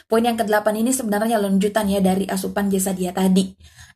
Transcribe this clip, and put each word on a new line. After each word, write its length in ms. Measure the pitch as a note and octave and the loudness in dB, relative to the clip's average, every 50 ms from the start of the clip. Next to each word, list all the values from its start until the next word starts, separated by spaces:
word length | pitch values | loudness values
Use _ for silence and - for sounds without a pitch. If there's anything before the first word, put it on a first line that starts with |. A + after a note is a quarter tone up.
| - | -4
poin 160 | - A3 A3+ | 0 0 2
yang 160 | A3+ A#3+ A#3 | 2 2 0
kedelapan 480 | A3 A3 G3+ G#3+ G#3+ G#3+ G#3+ G#3 A3 A3+ | -2 0 0 0 0 0 0 0 0 0
ini 80 | B3+ C4 | 0 -2
sebenarnya 480 | C4 A#3+ G#3+ G3+ G#3 A3+ A3+ A#3 G#3+ | -2 -2 -2 -2 -2 0 0 0 0
lanjutan 480 | G3+ G3 F#3+ G3 G3 G#3 G#3 A3 G#3+ G3 | 0 2 2 2 2 0 0 0 0 0
ya 80 | G3 | 0
dari 320 | G3+ F#3 F#3 F#3+ F#3+ F#3+ - | 2 2 2 2 0 -2 -2
asupan 400 | F#3+ F#3+ - F#3+ F#3+ G#3 G3+ G3 | -4 -4 -4 -4 -4 -2 -2 0
jasadiah 400 | G3 F#3+ F#3+ G3 F#3 F#3 F#3 F3+ | 0 0 0 -2 -2 -4 -4 -4
tadi. 480 | - F#3+ F#3+ F#3+ F#3 G3 F#3+ F#3+ - _ - - - - - - _ | -2 0 2 4 4 2 2 0 -6 _ -20 -20 -20 -20 -20 -14 _